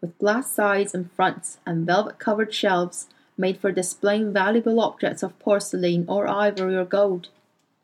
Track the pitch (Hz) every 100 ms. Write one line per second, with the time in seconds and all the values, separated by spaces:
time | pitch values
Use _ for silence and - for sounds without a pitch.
0 | 180 - 202 226 269 - 208 196 196 185
1 | 175 - 185 - - - - 170 170 185
2 | - - - 208 214 - 208 180 180 -
3 | - _ _ - 185 190 202 185 180 -
4 | 202 214 214 196 190 233 226 226 202 -
5 | 190 175 185 - - 202 196 185 175 170
6 | 170 196 202 202 208 202 185 190 180 196
7 | 202 180 175 _ _ _ _ _